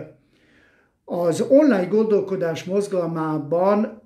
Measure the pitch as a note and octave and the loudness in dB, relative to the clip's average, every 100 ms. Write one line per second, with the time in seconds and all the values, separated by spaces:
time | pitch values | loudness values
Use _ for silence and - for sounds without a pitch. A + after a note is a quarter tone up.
0 | D3+ - _ _ _ _ _ _ _ _ | -8 -18 _ _ _ _ _ _ _ _
1 | - F3+ F3 D3+ - C4+ D4+ G3+ F3 G#3+ | -10 -2 0 0 4 6 6 2 0 0
2 | A3 G3+ F#3+ F#3 E3 D#3+ F3+ G3 G3+ F#3 | 2 0 0 -4 -4 -6 -4 -4 -2 -4
3 | E3 E3 D#3+ D#3 C#3+ E3 F#3+ G#3 A3+ - | -4 -4 -4 -4 -2 0 2 2 -2 -8